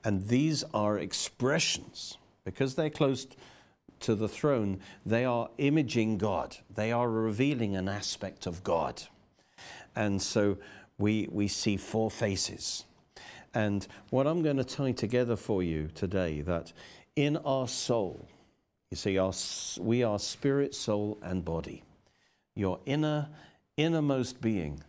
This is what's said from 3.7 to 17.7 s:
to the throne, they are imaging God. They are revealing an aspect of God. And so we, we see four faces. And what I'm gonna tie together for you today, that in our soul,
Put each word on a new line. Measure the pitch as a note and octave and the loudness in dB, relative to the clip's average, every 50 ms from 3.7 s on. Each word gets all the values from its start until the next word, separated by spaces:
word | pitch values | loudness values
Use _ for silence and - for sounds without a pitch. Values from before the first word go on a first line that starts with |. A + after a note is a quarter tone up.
| _ _ _ - - - | _ _ _ -20 -18 -8
to | - - A2 | 0 2 2
the | G2+ A2 G2+ | 2 2 -2
throne, | - - - D3+ C#3+ B2 G#2+ G2+ F#2+ F2+ - - - - - | -2 0 2 2 4 4 2 0 0 -2 -6 -14 -20 -12 -2
they | G#2+ G#2+ A#2 B2 | 2 2 2 4
are | B2+ B2 A#2+ A#2 - - - | 2 2 0 -2 -4 -4 0
imaging | C#3 C#3 C#3+ D#3+ D#3 A#2 - A#2+ A2 A2 A2 G#2 | 2 4 4 4 4 4 2 2 4 4 2 2
God. | F#2+ G#2+ G2 E2 - - - - - _ - | 2 2 2 0 -2 -4 -8 -16 -20 _ -6
They | G#2+ G#2+ A2 A#2 | -2 0 0 2
are | A#2 B2 A#2+ | 2 2 2
revealing | A2+ A2 A2 A2+ G#2+ G2+ C3 C#3+ D3 B2 A#2 G2+ G2+ | 2 2 2 0 2 2 2 2 2 2 0 0 0
an | F#2 F#2 G2 | 0 0 -2
aspect | G2 G#2 G2+ - - - - F#2+ - - - | -2 -2 -4 -6 -6 -6 -6 -8 -8 -6 -6
of | F#2 F2 F2 F#2 | -6 -6 -4 -2
God. | G2+ F2 E2 D#2 B1+ - - - - - _ _ _ _ _ _ _ _ - - - - - - - _ | 0 0 2 2 -2 -4 -8 -14 -16 -18 _ _ _ _ _ _ _ _ -20 -18 -18 -18 -18 -20 -10 _
And | - G#2+ G#2 G2 G2 - | 0 0 2 2 0 -2
so | - - A2+ G#2 G2+ G2 F#2+ - - - - - - _ | 0 2 4 4 4 2 0 -4 -18 -20 -20 -20 -20 _
we, | _ G2+ G#2 A2 A2 G2 - - | _ 2 2 4 2 0 -2 0
we | G#2+ G2+ G2+ | 0 0 0
see | - - - A2+ G#2 | 0 0 0 0 0
four | F#2+ - - - A2+ A2 G#2+ | 0 -2 -2 -2 0 0 0
faces. | - - A2+ G#2 G2 F2+ - - - - - - - - - - - _ _ _ _ - - - - - - - - | 0 0 0 0 0 0 -2 -4 -6 -6 -8 -6 -6 -8 -10 -14 -20 _ _ _ _ -20 -20 -18 -20 -20 -20 -6 -2
And | B2 G#2+ G#2 G2+ G2+ F#2+ - - - - - | 0 2 2 2 0 -2 -6 -14 -20 -12 -2
what | - B2+ C3+ | 0 2 2
I'm | D3 D#3+ F3 E3 | 2 2 2 2
gonna | D#3 C#3+ C3+ B2+ | 2 2 2 0
tie | B2+ - - C#3+ C3 B2 | -2 -2 -2 0 0 0
together | - - G2+ A2+ B2 B2 A#2+ A#2 | 0 -2 0 2 2 2 2 0
for | G#2 - - A2+ F#2+ F#2 | -4 0 0 0 2 2
you | E2+ D#2+ D#2 D2+ D#2+ - | 2 0 -2 -2 -4 -4
today, | - - F#2 F#2 G2 F#2 E2+ D#2 D2 D2 | -4 -4 -2 0 0 0 0 -2 -4 -2
that | E2+ F2+ E2 - - - - - - - - - _ _ | -2 -2 -2 -2 -6 -16 -20 -20 -20 -20 -20 -20 _ _
in | - C#3+ D3 D3 E3 | 0 2 2 2 0
our | D#3 D3 C3+ C3+ C3 | 0 0 0 0 0
soul, | A#2+ | -2